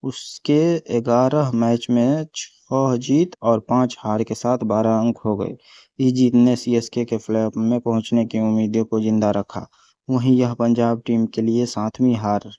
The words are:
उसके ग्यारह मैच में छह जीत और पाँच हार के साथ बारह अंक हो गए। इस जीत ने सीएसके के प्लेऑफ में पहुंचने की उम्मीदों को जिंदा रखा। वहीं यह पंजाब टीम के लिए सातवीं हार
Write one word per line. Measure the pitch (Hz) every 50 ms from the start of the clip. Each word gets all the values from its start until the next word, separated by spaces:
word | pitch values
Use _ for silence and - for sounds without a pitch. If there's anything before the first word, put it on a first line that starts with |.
| -
उसके | 135 123 - - - - - _ - 147 151 160 170 170 160 - - - 120
ग्यारह | 113 123 117 123 127 131 139 151 147 131
मैच | 117 117 117 117 120 117 - -
में | 123 120 117 127 143 160 156 156 _
छह | - - - _ _ _ _ 131 135 135 135 127
जीत | 120 123 - 135 151 175 180 - _
और | - 117 117 107
पाँच | - - 120 127 127 120 - -
हार | - 110 107 110 113
के | - 110
साथ | - - 117 127
बारह | 123 120 107 104 107 110 113
अंक | 113 110 113 117 117 - -
हो | 110 107
गए। | 98 92 - 117 - _ _ - - - _ _ -
इस | 135 127 127
जीत | 127 127 123 120
ने | 120 120 123 123
सीएसके | 120 - 123 120 117 117 - - 123 120
के | 117 117
प्लेऑफ | 107 - - 110 110 110 110 -
में | 110 110 113 120 120
पहुंचने | 120 120 113 113 107 - 120 117 113
की | 113 - 113
उम्मीदों | 110 110 110 110 110 104 107 113 110
को | 110 - 110
जिंदा | 107 110 110 107 107 104
रखा। | 101 101 98 _ - 101 92 - _ _ _ _ _ _ _ -
वहीं | 131 127 120 131 127
यह | 127 127 120 120
पंजाब | - 117 117 117 117 117 117 117 113 -
टीम | - 117 113 113
के | 110 - -
लिए | 113 113 113 120 123
सातवीं | 117 - 107 104 110 - - 127 127 120
हार | 110 107 104 104 101 - 104 104